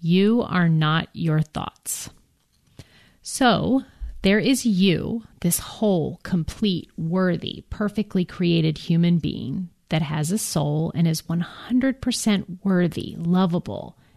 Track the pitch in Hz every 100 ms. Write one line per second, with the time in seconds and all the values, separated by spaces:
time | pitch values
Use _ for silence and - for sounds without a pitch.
0 | 165 185 202 233 - 180 170 160 156 160
1 | - - 165 156 160 - - - - -
2 | - - _ _ _ _ _ - - _
3 | _ _ - - 254 165 165 262 - -
4 | - - 190 208 180 262 233 185 190 165
5 | - 233 - - 175 - - - 214 180
6 | 143 - - 180 156 - 208 175 - -
7 | 160 185 185 175 - - - - 208 208
8 | 202 190 175 - 175 165 156 151 - 165
9 | 170 170 - - 123 165 175 _ - 160
10 | 151 160 151 214 - 165 147 151 165 -
11 | 165 160 - 170 175 - - 247 269 262
12 | 254 214 226 202 - 180 196 180 175 -
13 | - - 170 180 185 170 - 95 - -
14 | _